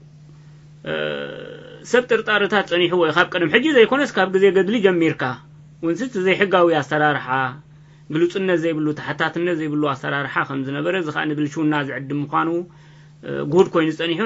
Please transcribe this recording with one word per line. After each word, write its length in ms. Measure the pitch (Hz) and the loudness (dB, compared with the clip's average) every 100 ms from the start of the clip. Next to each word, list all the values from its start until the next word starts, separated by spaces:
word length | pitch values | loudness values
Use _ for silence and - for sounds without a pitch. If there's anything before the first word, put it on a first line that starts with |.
| - - - - - - - - | -20 -20 -20 -20 -20 -20 -20 -16
እ፣ 140 | - 78 76 71 71 - - - - - | -8 -6 -4 -6 -10 -12 -14 -16 -18 -20
ሰብ 180 | - 247 247 | 0 0 2
ጥርጣርታት 600 | 226 220 208 202 208 185 | -2 0 0 2 0 0
ጸኒሕዎ 340 | 170 165 180 | 2 2 4
እዩ 120 | 160 | 4
ካብ 160 | 160 180 | 4 2
ቀደም 220 | 180 165 | 0 2
ሕጂ 160 | 233 302 | 2 4
ዘይኮነስ 380 | 269 220 269 269 | 6 6 4 0
ካብ 160 | 208 185 | 0 0
ግዜ 140 | 190 196 | 4 4
ገድሊ 260 | 190 185 240 | 4 2 2
ጀሚርካ። 420 | 190 180 160 135 131 123 - - - - | 2 2 0 0 -6 -6 -14 -20 -20 -8
ወንስት 320 | 165 170 170 196 | -4 -4 -4 -2
ዘይሕጋዊ 500 | 185 175 196 185 175 | 0 2 2 4 4
ኣሰራርሓ፣ 540 | 156 135 151 151 135 123 131 127 127 - - - - - | 2 0 0 2 0 -2 -2 -2 -8 -20 -20 -20 -20 -6
ግሉጽነት 480 | 156 175 196 190 175 | 0 0 0 0 0
ዘይብሉ፣ 280 | 165 156 151 | 0 0 -2
ተሓታትነት 640 | 147 - 147 160 165 175 165 | -4 -8 -4 -4 -2 -2 -2
ዘይብሉ 260 | 156 147 147 | -2 -2 -2
ኣሰራርሓ 480 | 135 147 143 135 170 | -2 -4 -4 -4 -4
ከም 180 | 151 139 | -4 -6
ዝነበረ፣ 320 | 135 143 160 185 | -6 -4 -2 -2
እዚ 120 | 156 | -4
ከዓ 140 | 156 | -4
ንብልሽውና 500 | 156 147 147 160 151 151 | -4 -2 -4 -2 0 0
ዝዕድም 360 | 135 127 135 147 | -4 -8 -6 -6
ምዃኑ፣ 280 | 143 160 160 170 175 - - - - - | -2 -2 -2 -4 -6 -16 -20 -20 -20 -16
እ፣ 80 | 143 139 147 | -10 -6 0
ጉድ 200 | 170 185 | 2 4
ኮይኑ 200 | 170 160 | 2 0
ጸኒሑ። 280 | 156 165 170 | -2 -4 -2